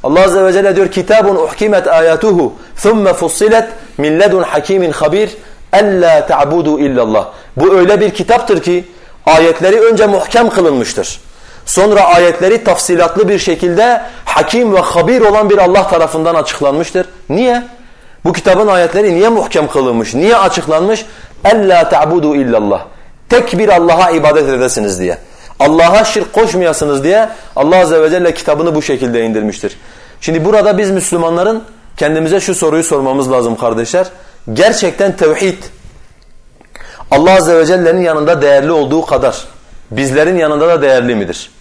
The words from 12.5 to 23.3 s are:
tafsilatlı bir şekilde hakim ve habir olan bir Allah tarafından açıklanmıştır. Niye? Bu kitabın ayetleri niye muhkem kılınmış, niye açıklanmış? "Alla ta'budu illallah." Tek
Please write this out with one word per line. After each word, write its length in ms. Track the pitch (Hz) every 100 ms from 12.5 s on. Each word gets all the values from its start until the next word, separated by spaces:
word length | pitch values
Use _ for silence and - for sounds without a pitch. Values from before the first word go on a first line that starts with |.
| 226
tafsilatlı 640 | 214 175 - 175 170 180 202
bir 100 | 196
şekilde 640 | - 165 175 175 233 240 - -
hakim 500 | - - 190 233 233
ve 60 | 190
habir 400 | - 175 165 254
olan 300 | 214 214 208
bir 80 | 202
Allah 300 | 180 196 185
tarafından 460 | 170 160 160 160
açıklanmıştır. 720 | 165 143 - 143 147 165 185 180 - -
Niye? 340 | 160 254 240 240 - - - - -
Bu 80 | 165
kitabın 340 | 180 202 185 214
ayetleri 480 | 185 170 175 208
niye 140 | 170 220
muhkem 400 | 226 - 170 147
kılınmış, 460 | 143 131 117 107
niye 220 | 120 190 233
açıklanmış? 720 | 190 - 151 156 185 220 - - - -
"Alla 440 | 196 220 196 175 165
ta'budu 480 | 160 151 175 151 143
illallah." 480 | 127 113 104 95 - - - -
Tek 300 | -